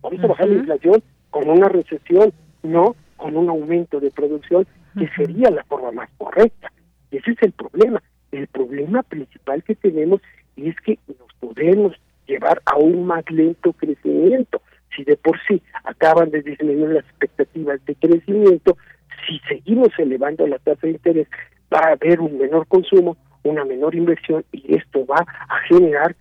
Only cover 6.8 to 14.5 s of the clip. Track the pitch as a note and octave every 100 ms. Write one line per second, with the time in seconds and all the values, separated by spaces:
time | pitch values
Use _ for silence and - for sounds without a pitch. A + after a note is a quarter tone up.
6.8 | _ _ _ C#3 - A#3 G#3+ - - D#3
7.8 | A#3+ A3+ _ _ _ C#3 C#3 - B2 C#3
8.8 | D3 A#3 - D#3 C3 _ - C#3 - G#3+
9.8 | G3+ D#3 D#3 G3 _ _ _ - D3 E3
10.8 | - G#3+ _ - _ _ B2 A2+ D#3+ G3
11.8 | G3+ - _ _ - C3+ - E3 - C#3+
12.8 | D#3 F3 F3+ E3+ D#3+ D#3+ D#3+ E3+ E3+ -
13.8 | D#3 C#3 D3+ D3 E3+ C4 B3+